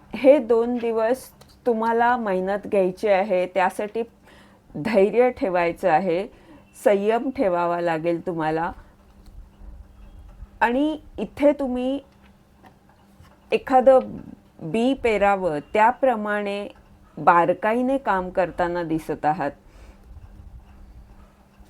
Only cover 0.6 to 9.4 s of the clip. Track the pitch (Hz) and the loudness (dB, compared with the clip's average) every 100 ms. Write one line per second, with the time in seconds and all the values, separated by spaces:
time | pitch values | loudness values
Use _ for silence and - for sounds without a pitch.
0.6 | 233 247 233 226 220 247 - - - - | 0 -2 -2 -2 0 -2 -8 -20 -20 -8
1.6 | - 226 226 233 233 247 220 185 185 202 | -2 -2 0 2 2 0 0 -2 -2 -4
2.6 | 175 202 185 185 220 190 208 180 180 190 | -2 0 0 0 0 2 2 0 -2 0
3.6 | 180 - 208 226 233 _ - - - _ | 0 -2 -8 -6 -8 _ -20 -20 -20 _
4.6 | _ - 151 214 196 202 254 254 220 175 | _ -8 -2 2 2 4 0 0 -2 0
5.6 | 170 170 190 156 190 165 220 - - - | -2 -2 0 2 2 -2 -4 -12 -20 -20
6.6 | _ - 254 202 202 226 269 262 214 175 | _ -2 0 2 2 -2 -2 -2 -2 0
7.6 | 175 175 170 165 165 170 165 165 156 160 | -2 -2 -2 -2 -2 -4 -4 -4 -4 -4
8.6 | 175 - - _ _ - - - | -4 -8 -18 _ _ -20 -20 -20